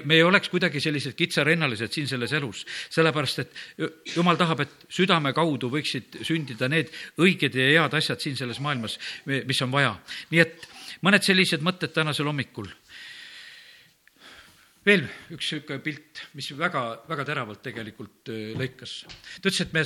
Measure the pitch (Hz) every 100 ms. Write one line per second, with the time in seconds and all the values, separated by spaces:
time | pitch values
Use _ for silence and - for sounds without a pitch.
0 | 143 160 170 190 - 180 175 139 156 147
1 | 135 - 175 160 143 165 143 113 110 -
2 | 135 127 117 151 131 - - - - -
3 | 160 147 131 - 131 - - - 156 -
4 | - 170 175 165 170 143 139 - - -
5 | 190 170 139 147 165 131 123 147 - 131
6 | - - 113 165 131 110 131 160 147 -
7 | - - 185 - 139 123 131 160 143 151
8 | - 131 156 131 123 113 147 131 107 -
9 | - - 139 135 120 131 127 139 131 98
10 | - - - 160 165 - - - - -
11 | 180 202 202 185 180 160 170 180 147 165
12 | 151 143 147 147 - - 95 - _ -
13 | - - - - - - - - _ _
14 | _ _ - - - _ _ _ 202 196
15 | 120 - - 170 - 156 - 135 156 143
16 | - - - 143 135 139 175 147 117 113
17 | - 151 135 147 110 101 127 113 107 -
18 | 104 _ - 110 107 113 127 - 123 -
19 | - - - - 196 190 175 160